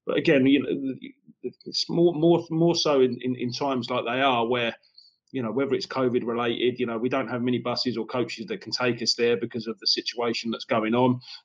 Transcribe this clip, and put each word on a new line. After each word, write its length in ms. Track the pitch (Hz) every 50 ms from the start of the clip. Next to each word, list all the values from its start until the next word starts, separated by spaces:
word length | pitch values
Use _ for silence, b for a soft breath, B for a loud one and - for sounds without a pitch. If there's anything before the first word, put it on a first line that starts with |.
| _
but 140 | - - 151
again, 260 | 139 165 151 135 127
you 160 | 135 139 139 -
know, 320 | - 160 139 135 135 127 - - - - _ _ - - _ - - - _ -
it's 240 | - - - - -
more, 240 | 165 165 170 175 156
more, 320 | 151 160 170 170 165 170 -
more 240 | 160 160 165 170 165
so 260 | 170 - 156 143 135
in, 180 | 131 127 120 120 120
in, 120 | 127 123
in 160 | 120 117 120 123
times 360 | - 143 - 117 123 110 -
like 160 | 127 120 95
they 160 | 113 120 131
are, 260 | 139 139 127 117 113
where, 280 | 117 123 120 117 117 - - b b b b b b b b b _ -
you 100 | 131 117
know, 80 | 110
whether 220 | 107 131 139 - 131
it's 120 | 98 -
covid 400 | - - 131 131 123 117 120 110
related, 520 | 117 117 120 120 120 117 - 113 123 120 127
you 60 | 123
know, 140 | 117 113 110
we 100 | 117 127
don't 180 | - - 120 110
have 120 | 127 120
many 180 | 120 127 123 120
buses 380 | 120 127 120 - - 127 110
or 80 | 113 107
coaches 400 | - - 120 113 117 - 113 110
that 140 | 92 110 95
can 100 | - 113
take 300 | - - 127 123 117 117
us 140 | 117 107 -
there 220 | - 120 120 120
because 300 | 117 117 120 - 120 110
of 120 | 113 110 -
the 60 | -
situation 640 | - - 113 - - - 120 120 120 113 - - 117
that's 160 | 110 - -
going 280 | - 127 113 107 110 117
on. 240 | 123 127 127 127 127 B B B B